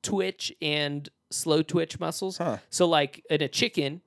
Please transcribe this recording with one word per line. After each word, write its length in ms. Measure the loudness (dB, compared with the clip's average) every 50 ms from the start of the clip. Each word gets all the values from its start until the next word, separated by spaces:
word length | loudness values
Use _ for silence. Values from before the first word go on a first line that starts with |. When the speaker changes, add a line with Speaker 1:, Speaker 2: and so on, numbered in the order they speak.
Speaker 1:
twitch 520 | -2 -2 -2 0 0 -2 -4 _ -10 -10 -8 _
and 460 | -2 -2 0 0 0 -2 -4 -6 -8 -10 _ _ _ _
slow 320 | -6 -4 2 2 4 4
twitch 380 | 2 2 0 0 0 0 -4 -6
muscles. 380 | -6 -6 -4 -4 -6 -6 -4 -4
Speaker 2:
Huh. 180 | -4 -4 -4 -4 -8 _
Speaker 1:
So, 160 | 2 4 4 6
like, 340 | 6 4 4 2 -4 -16 _ -2
in 140 | 0 0
a 60 | 0 0
chicken 520 | 0 0 0 2 2 -2 -2 -2 -4 -8 _